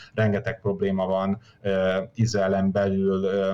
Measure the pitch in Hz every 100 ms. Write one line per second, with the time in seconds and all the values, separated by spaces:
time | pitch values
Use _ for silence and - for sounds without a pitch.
0 | - - 110 101 95 - 104 95 98 95
1 | 92 95 95 101 - - 101 95 95 95
2 | 95 - 110 104 95 95 95 98 101 95
3 | 98 95 95 98 95